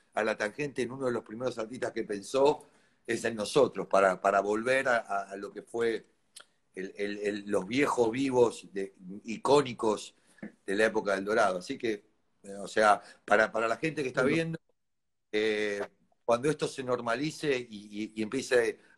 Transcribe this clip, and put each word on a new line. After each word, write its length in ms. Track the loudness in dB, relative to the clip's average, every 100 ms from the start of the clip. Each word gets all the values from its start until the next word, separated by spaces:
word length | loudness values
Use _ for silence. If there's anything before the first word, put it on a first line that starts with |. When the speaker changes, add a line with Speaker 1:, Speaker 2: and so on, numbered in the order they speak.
| _
Speaker 1:
a 80 | -2
La 140 | -2 0
Tangente, 460 | -2 -4 -6 -4
en 100 | -6
uno 140 | -4 -4
de 60 |
los 120 | -4
primeros 340 | -6 -6 -6 -6
artistas 340 | -8 -6 -6
que 120 | -6
pensó 640 | -6 -6 -4 2 4 2 -6 _ _ _ -6
es 180 | -2
en 120 | -2 -4
nosotros, 500 | 0 4 4 2 2
para, 340 | 4 6 4
para 200 | 2 4
volver 460 | 2 0 2 2 2
a, 120 | 0
a, 320 | 0 -6 -6
a 60 | -10
lo 140 | -12
que 120 | -12
fue 420 | -10 -2 -2 -2 -8 _ _ -20 -20 _ _
el, 180 | -12 -12
el, 240 | -6 -6 -4
el, 240 | -4 -4 -2
los 160 | -2 0
viejos 440 | 0 0 2 0
vivos 580 | 0 0 4 2 2 -12
de, 240 | -8 -8 _ -16 -14
icónicos 920 | -10 -4 4 4 4 -2 -2 -2 -4 _ _ -18 -18 _ -4
de 100 | 2
la 80 | 2
época 280 | 2 0
del 100 | -2
Dorado. 340 | 0 2 2 0
Así 180 | -6 -6
que, 260 | -4 -4 _ _ _ _
eh, 120 | -18 -12
o 120 | -4
sea, 320 | 4 6 6 2 -10
para, 260 | 2 4 4
para 160 | 2 0
la 120 | 0
gente 240 | -2 -2
que 60 | -4
está 120 | 0
Speaker 2:
Ujú. 80 | 0
Speaker 1:
viendo, 300 | 2 -2 -6 _ _ _ _ _ _ _
eh, 480 | -2 0 0 -2 -4 -8 _ _ _
cuando 280 | 0 2 2
esto 180 | -2 -4
se 160 | -6
normalice 720 | -4 -4 -2 -2 -2 -4 -2 -2
y, 460 | -2 -14 -12 -8
y, 80 | -8 -4
y 60 |
empiece 560 | -4 -4 2 2 2 -2 _